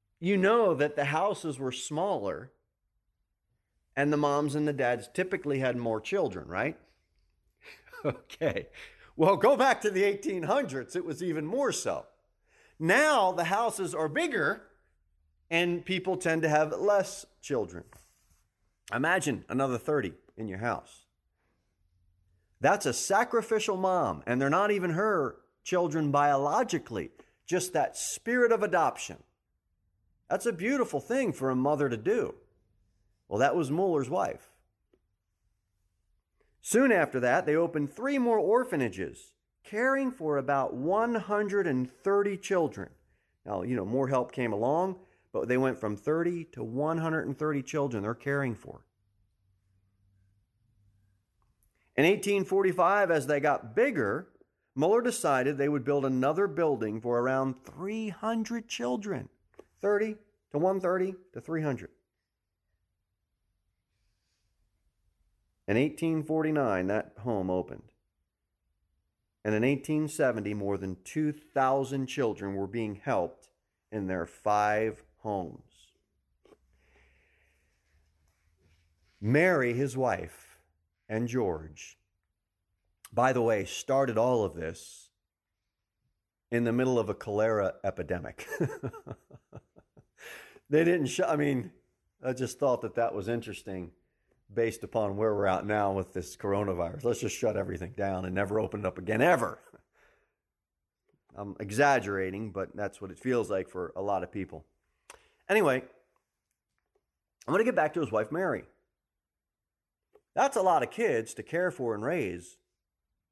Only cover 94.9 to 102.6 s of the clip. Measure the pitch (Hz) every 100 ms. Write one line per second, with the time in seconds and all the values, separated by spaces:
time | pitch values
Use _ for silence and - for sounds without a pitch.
94.9 | 117 104 98 110 104 98 92 101 107 101
95.9 | 98 92 95 82 - 101 98 101 87 85
96.9 | 117 120 117 107 - 117 98 95 90 90
97.9 | - 98 92 92 92 98 107 107 104 98
98.9 | 92 87 107 156 160 104 - - - _
99.9 | _ _ _ _ _ _ _ _ _ _
100.9 | _ _ _ _ - 101 - 104 104 143
101.9 | 131 98 98 95 98 110 95